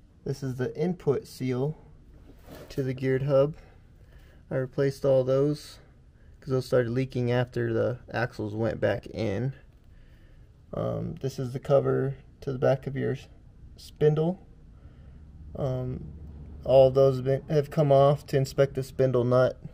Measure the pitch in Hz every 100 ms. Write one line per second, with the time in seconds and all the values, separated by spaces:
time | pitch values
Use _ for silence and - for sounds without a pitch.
0 | - _ 139 135 131 127 127 - 170 180
1 | 151 120 - - 131 123 143 156 - -
2 | - - - - - - - - 131 131
3 | 131 131 139 135 147 - - - - -
4 | - - - - - 135 131 - 139 -
5 | 139 131 127 135 147 147 - - - -
6 | - _ - - - 131 - 127 117 123
7 | 131 127 120 123 123 120 117 110 107 123
8 | - 113 117 - 104 107 113 - 113 104
9 | - - 110 98 131 - - - - -
10 | - - - - - - - - - 113
11 | 113 - 131 - 127 131 - 139 131 131
12 | 135 135 - - - 127 127 135 - 135
13 | 123 131 - - - - - - - -
14 | 151 151 160 190 - - - - - -
15 | - - - - - - 139 127 127 127
16 | - - - - - - - 135 131 135
17 | 135 127 131 135 - 151 139 - 147 139
18 | 139 147 - 139 135 - 139 - 131 -
19 | 131 123 120 127 127 - -